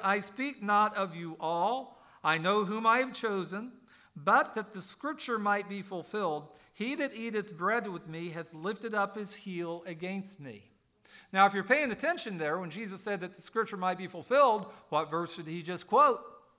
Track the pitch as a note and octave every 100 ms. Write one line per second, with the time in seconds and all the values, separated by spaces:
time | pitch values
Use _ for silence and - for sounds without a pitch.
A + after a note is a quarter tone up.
0 | G3 G3+ G3+ - C#4 B3+ G#3 G#3 G#3+ G#3+
1 | F#3+ E3 E3+ D#3+ D#3+ E3+ F#3+ C4 B3+ -
2 | - - D#3 D#3+ F3 G#3 F#3+ G#3+ A3+ A#3+
3 | C4 - A3+ G3 E3 F#3+ B3 - _ -
4 | - - D3 A#3 D4 A3 G#3 F#3+ - -
5 | C#4 D#4 - A3+ G#3 G3+ G3+ G3+ G3 F#3
6 | D#3 G#3+ F#3 D3+ D3+ - - - A3 D4
7 | C#4 A3+ A#3 G#3+ G#3 D#3+ F#3 A#3 G3 E3+
8 | D#3+ D#3+ F3 E3 E3 D#3 F3 G#3 A3+ G#3+
9 | G3+ G#3+ G3+ - - F3 E3+ E3+ F#3 D#3+
10 | F3+ G3 F#3+ - C#3 G#2 - _ _ _
11 | _ - - F#3+ G3 G3 G3 C#4 C#4+ G3+
12 | D#4 F4 A#3 F3+ D3+ E3+ F3 E3 A3 F#3
13 | G#3+ G3+ F3+ F#3+ - A3+ A3 G3+ F#3 F#3
14 | F#3 F3 C#3+ C4+ C#4 G#3+ F#3 - - D3+
15 | D#3 D#3+ E3 - D#3 E3+ E3 F3+ - A#3
16 | D4 A3+ - - _